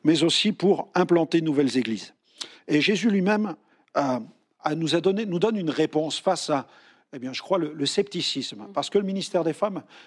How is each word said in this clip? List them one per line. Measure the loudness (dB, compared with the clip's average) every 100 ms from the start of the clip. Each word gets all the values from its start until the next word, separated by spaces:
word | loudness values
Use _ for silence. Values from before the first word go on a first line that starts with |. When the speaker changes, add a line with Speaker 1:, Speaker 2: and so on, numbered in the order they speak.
Speaker 1:
mais | 2 4
aussi | 4 2 0
pour | 2 2 2 0
implanter | 0 4 4 4 0
de | 2
nouvelles | 2 2 2
églises. | 0 -4 -8 _ _ -20 -18 -14 -2
Et | 2
Jésus | 2 2 2
lui-même, | 2 2 2 0 -6 _ _ _ -2
euh, | 0 -2 -6 -16 _ _
a, | -4 -2
nous | 0 0
a |
donné, | 2 0 0
nous | 0
donne | 0 0
une | -2
réponse | 0 0 0 -2 -2
face | 0 0 0
à, | -2 -4 -14 -20 _ _ -12
eh |
bien, | -10
je | -10
crois, | -2 -2
le, | -2 -2
le | -2
scepticisme. | 0 -2 -2 -4 -4 -6 -10
Speaker 2:
Mhm. | -10
Speaker 1:
Parce | -6 -2
que | 0
le |
ministère | 0 -4 -2 -2
des | 0
femmes | -2 -4 -4 -12 -18